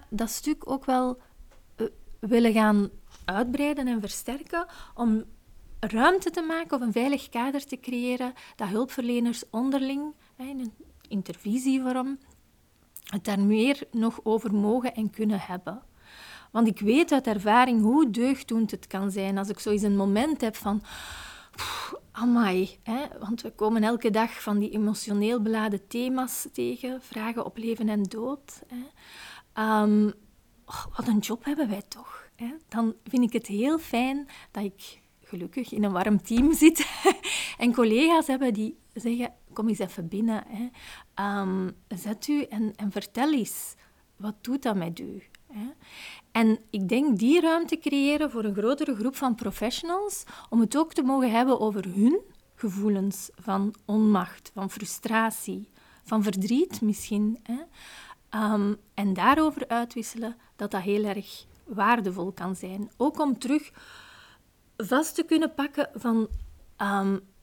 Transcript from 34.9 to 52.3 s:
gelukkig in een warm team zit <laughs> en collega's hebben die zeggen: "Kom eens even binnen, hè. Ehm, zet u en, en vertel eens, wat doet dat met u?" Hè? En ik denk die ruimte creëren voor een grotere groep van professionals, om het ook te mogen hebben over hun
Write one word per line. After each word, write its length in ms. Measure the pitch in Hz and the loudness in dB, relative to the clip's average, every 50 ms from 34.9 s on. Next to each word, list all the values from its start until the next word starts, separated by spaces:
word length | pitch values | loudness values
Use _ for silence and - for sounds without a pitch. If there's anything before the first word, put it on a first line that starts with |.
| - - _ _ _ _ _ | -20 -20 _ _ _ _ _
gelukkig 480 | - - 180 170 - - 269 240 - | -14 -12 -10 -10 -8 -8 -8 -8 -6
in 120 | - 214 208 | -2 0 0
een 80 | 202 | 0
warm 300 | 190 175 185 214 208 190 - | 2 0 2 4 2 2 2
team 300 | - 226 233 262 294 320 | 2 4 4 6 6 6
zit 340 | - 302 320 320 - 294 - - - - 392 - - | 8 8 8 8 6 2 -4 -6 2 4 4 4 4
<laughs> 360 | - - - - - - - - | 0 -4 -4 -4 -4 -6 -4 0
en 160 | - 247 233 | 0 2 4
collega's 540 | 262 240 226 214 233 302 320 339 320 320 - | 4 4 4 6 6 6 6 6 6 4 2
hebben 260 | 262 262 277 254 214 | 0 0 2 0 0
die 240 | 202 214 220 - - _ _ _ | 0 -2 -4 -6 -10 _ _ _
zeggen: 400 | 226 - 233 233 240 247 - - - - - - | -6 -4 -2 -2 -2 -4 -6 -8 -12 -20 -12 -6
"Kom 140 | - 214 226 | -2 0 0
eens 100 | 214 - | 0 0
even 280 | 202 180 - - 170 165 | -2 -4 -4 -8 -8 -6
binnen, 360 | - 196 220 226 220 208 - - | -4 -2 0 0 0 -2 -4 -8
hè. 220 | 233 202 240 247 - - - - - - - _ _ | -8 -8 -8 -8 -10 -14 -18 -20 -20 -20 -20 _ _
Ehm, 560 | - 196 202 202 202 196 190 185 190 185 185 - - _ _ | -6 -4 -2 -2 -2 -2 -2 -2 -2 -2 -4 -6 -10 _ _
zet 400 | 214 175 - 208 220 208 - - | -12 -8 -6 -6 -6 -6 -2 -2
u 160 | 294 285 277 | 0 0 0
en, 300 | - - 208 226 214 208 | -2 -2 -2 -2 -2 -4
en 160 | - 214 202 | -4 -6 -4
vertel 420 | 190 208 196 - - 226 254 302 311 | -4 -6 -8 -8 -4 -2 0 2 2
eens, 420 | 269 202 - - - - - - - _ _ _ _ _ _ _ | 0 0 -2 -6 -8 -10 -12 -14 -16 _ _ _ _ _ _ _
wat 200 | - 196 208 208 - | -10 -10 -10 -10 -8
doet 220 | - 240 254 277 - | -6 -6 -6 -2 -2
dat 120 | 254 208 | -2 -2
met 240 | 190 165 170 170 - | 0 -2 -4 -6 -8
u?" 240 | - - - 196 - _ - - _ _ 277 | -10 -12 -12 -14 -16 _ -20 -20 _ _ -12
Hè? 120 | 208 208 254 302 - - - - - - - - - - _ | -12 -10 -10 -12 -16 -20 -20 -20 -20 -18 -18 -20 -20 -20 _
En 280 | - 226 226 220 220 226 - _ | 0 4 4 4 4 2 0 _
ik 180 | - 208 190 180 | -6 -4 -2 0
denk 280 | 226 247 285 311 240 180 | 2 2 4 4 2 4
die 240 | 226 240 302 349 | 4 4 6 6
ruimte 360 | 311 330 330 339 339 320 330 311 | 6 4 2 2 0 -2 -4 -4
creëren 540 | - 311 285 277 277 285 294 294 311 285 | -2 -2 0 2 2 2 2 2 0 -2
voor 120 | 220 233 214 | -2 -2 -2
een 120 | 214 202 | -2 -2
grotere 400 | 208 202 226 277 285 302 285 262 | 0 0 0 0 0 0 -2 -2
groep 200 | 202 220 254 269 | -2 -2 -4 -2
van 200 | - - 262 233 | -2 -2 -2 -2
professionals, 880 | 214 - 202 190 - 202 226 247 - - 330 349 381 415 415 - - - - - - - - | -2 -4 -6 -4 -2 -4 -4 -4 -4 -4 -4 -2 -2 -2 -4 -6 -8 -12 -14 -18 -20 -10 0
om 100 | - 233 | 2 4
het 180 | 226 208 - 277 | 4 4 4 2
ook 160 | 320 320 - | 0 2 0
te 100 | - 277 | 0 0
mogen 280 | 254 269 277 254 247 | 2 2 2 2 4
hebben 280 | 214 233 254 262 254 - | 4 4 4 4 4 4
over 240 | 214 220 202 202 185 190 180 | 2 0 0 -2 -4 -4 2
hun 240 | 196 208 240 320 415 480 - | 4 6 6 6 4 0 -4